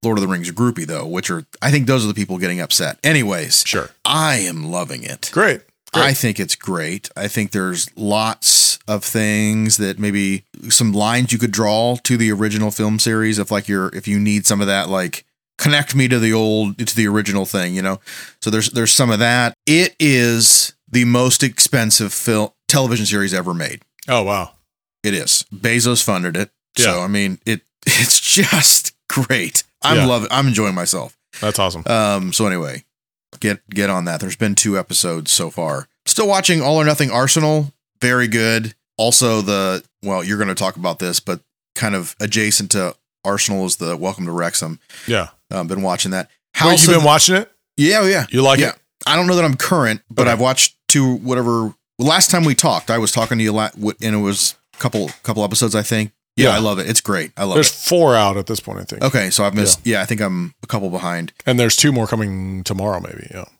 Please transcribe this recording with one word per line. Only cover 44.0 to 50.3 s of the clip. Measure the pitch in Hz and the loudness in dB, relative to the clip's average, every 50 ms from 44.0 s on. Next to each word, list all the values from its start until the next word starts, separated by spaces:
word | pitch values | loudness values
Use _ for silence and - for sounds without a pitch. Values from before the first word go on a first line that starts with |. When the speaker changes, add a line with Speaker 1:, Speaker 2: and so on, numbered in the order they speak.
| 80 92 98 - 92 | -4 -6 -4 -4 -8
Speaker 1:
to | 85 | -6
Wrexham. | 85 87 85 85 - - - 80 80 73 _ _ - - - - | -4 -4 -4 -2 -2 -4 -6 -6 -10 -12 _ _ -20 -16 -6 -2
Speaker 2:
Yeah. | 117 104 87 80 _ _ _ _ | -2 -2 -2 -4 _ _ _ _
Speaker 1:
Um, | - 95 90 82 | -8 -6 -6 -4
been | 95 95 | -6 -4
watching | 98 95 90 90 - 92 | -4 -4 -2 -2 -4 -4
that. | 92 92 90 _ _ _ _ _ _ | -4 -6 -6 _ _ _ _ _ _
Speaker 2:
Wait, | - | 2
Speaker 1:
House | 160 160 175 180 156 160 | 4 4 6 6 6 6
Speaker 2:
you've | 175 | 6
Speaker 1:
of | 165 | 6
Speaker 2:
been | 143 | 6
watching | 147 147 156 - - 185 | 6 6 6 4 4 2
it? | 190 220 - _ _ _ _ _ - | 2 0 -2 _ _ _ _ _ 2
Speaker 1:
Yeah, | 139 156 202 220 | 2 4 4 4
oh, | 208 190 | 4 2
yeah. | 196 180 127 - | 2 2 0 -2
Speaker 2:
You | - 123 | 0 2
like | 131 135 135 135 | 4 6 6 6
Speaker 1:
Yeah. | 139 127 | 4 2
Speaker 2:
it? | - _ _ _ _ _ - | -2 _ _ _ _ _ -2
Speaker 1:
I | - 147 | 0 0
don't | 165 180 180 | 2 2 2
know | 180 | 2
that | 175 170 | 2 2
I'm | 156 135 127 | 2 0 0
current, | - - 185 170 135 113 110 104 _ _ | 0 0 2 2 2 0 0 -4 _ _
but | 113 110 120 | -2 0 2
Speaker 2:
Okay. | 120 | 2